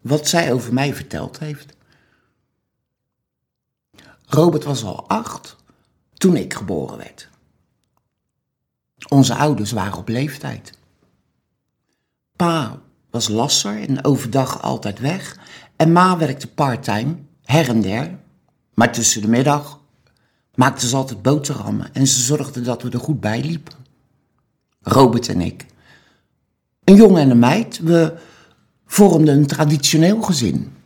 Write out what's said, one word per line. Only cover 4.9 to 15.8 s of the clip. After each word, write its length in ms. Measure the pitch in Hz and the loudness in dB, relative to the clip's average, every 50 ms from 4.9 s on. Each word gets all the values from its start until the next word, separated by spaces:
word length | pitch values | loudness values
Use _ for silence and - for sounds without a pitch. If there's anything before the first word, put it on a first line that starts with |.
| - - - - | -10 -12 -8 -6
acht 480 | 196 220 226 - - - - - - _ _ _ _ _ _ _ _ _ _ _ _ | -6 -6 -6 -8 -16 -18 -18 -20 -20 _ _ _ _ _ _ _ _ _ _ _ _
toen 220 | _ - 190 180 | _ 0 2 2
ik 180 | 127 92 92 - | 2 -2 -6 -10
geboren 440 | - - 90 95 78 67 - 52 - | -12 -10 -8 -8 -8 -8 -10 -14 -16
werd. 300 | - - _ - - _ _ _ _ _ _ _ _ _ _ _ _ _ _ _ _ _ _ _ _ _ _ _ _ _ _ _ _ _ _ _ _ _ _ _ - - | -20 -20 _ -20 -20 _ _ _ _ _ _ _ _ _ _ _ _ _ _ _ _ _ _ _ _ _ _ _ _ _ _ _ _ _ _ _ _ _ _ _ -8 0
Onze 260 | 143 139 135 - 113 | 2 2 2 2 0
ouders 380 | - 143 151 143 98 104 104 120 | -2 -2 -2 -2 -4 -6 -6 -6
waren 260 | 107 92 101 92 87 | -6 -6 -6 -8 -10
op 100 | 95 104 | -10 -8
leeftijd. 680 | 113 120 139 156 139 - - 139 120 - - - _ _ _ _ _ _ _ _ _ _ _ _ _ _ _ _ _ _ _ _ _ _ _ _ _ _ _ _ _ _ _ _ _ | -6 -6 -6 -8 -10 -12 -14 -14 -14 -14 -18 -20 _ _ _ _ _ _ _ _ _ _ _ _ _ _ _ _ _ _ _ _ _ _ _ _ _ _ _ _ _ _ _ _ _
Pa 440 | _ 175 170 165 165 135 110 113 - _ _ _ _ _ _ | _ -2 -2 0 -2 -4 -6 -10 -16 _ _ _ _ _ _
was 180 | - 117 - - | -8 -6 -4 -2
lasser 600 | 104 110 123 143 - - - 202 208 214 208 - | -2 -2 0 0 0 -2 -2 -4 -8 -8 -4 -4
en 160 | 135 - - | -4 -2 2
overdag 580 | 151 143 120 - 117 110 135 131 127 - - - | 0 0 0 -2 -2 -2 -2 -2 -2 -6 -6 -6
altijd 360 | - 131 113 - 104 101 107 | -6 -6 -4 -6 -10 -10 -6
weg. 400 | 117 143 175 196 - - - - - - - - - _ _ | -6 -6 -6 -6 -10 -14 -18 -20 -20 -20 -20 -20 -20 _ _
En 160 | _ | _